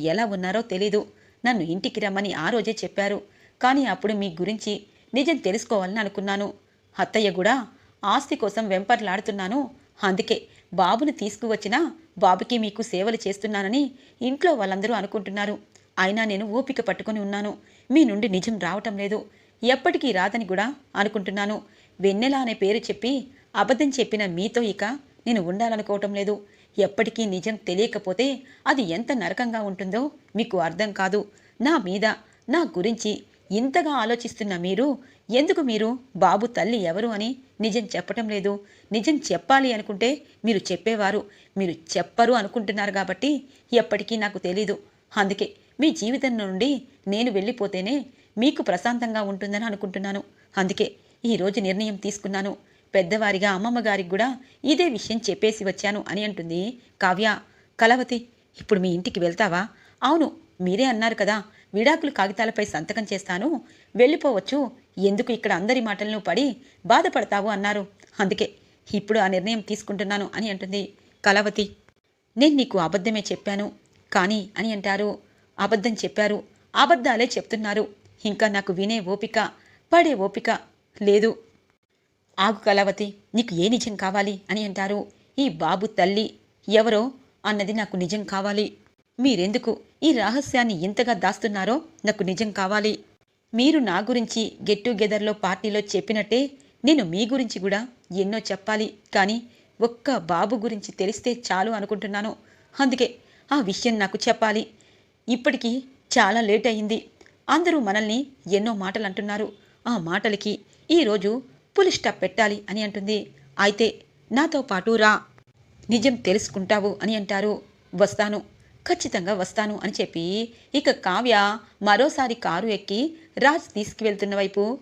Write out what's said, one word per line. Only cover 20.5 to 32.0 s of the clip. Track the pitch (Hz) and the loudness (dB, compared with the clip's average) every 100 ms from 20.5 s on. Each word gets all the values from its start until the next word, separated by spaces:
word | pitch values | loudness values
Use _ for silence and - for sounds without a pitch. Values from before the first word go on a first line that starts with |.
| 185 226 294 _ - | -2 -2 -4 _ -2
అనుకుంటున్నాను. | 208 208 190 196 202 214 - _ _ - | -2 -2 -4 -4 -4 -4 -10 _ _ -2
వెన్నెల | 196 196 254 277 | 0 2 2 0
అనే | 247 220 | -2 0
పేరు | 196 220 214 | 0 0 -2
చెప్పి | 196 233 269 - - _ 196 | -6 -2 -4 -6 -16 _ -2
అబద్ధం | 202 247 294 | 2 2 2
చెప్పిన | 262 247 214 202 | 0 0 0 -2
మీతో | 170 214 240 226 | -2 -2 0 -2
ఇక | 185 208 285 - _ | -2 -4 -6 -12 _
నేను | - 226 | -2 -2
ఉండాలనుకోవటం | 170 190 233 214 202 202 202 | 0 -2 -2 -2 -2 -4 -2
లేదు. | 202 202 208 - _ _ - | -4 -2 -4 -6 _ _ 0
ఎప్పటికీ | 196 - 226 220 220 | 0 2 -2 -2 -2
నిజం | 185 196 214 - | -2 -4 -6 -4
తెలియకపోతే | 180 226 214 190 185 269 262 - - - | 0 0 -2 -4 -2 0 -2 -10 -8 -2
అది | 277 190 | 0 0
ఎంత | 165 233 | -2 -2
నరకంగా | 262 175 196 233 226 | -2 -2 -2 -4 -4
ఉంటుందో | 208 185 190 208 294 - _ 202 | -4 -6 -4 -2 -4 -8 _ -4
మీకు | 226 185 | -2 0
అర్థం | 165 165 214 | -2 -2 -4
కాదు. | 196 190 208 208 - _ - | -2 -2 -2 -4 -12 _ -2
నా | 262 320 | 2 2
మీద, | 180 190 | 2 0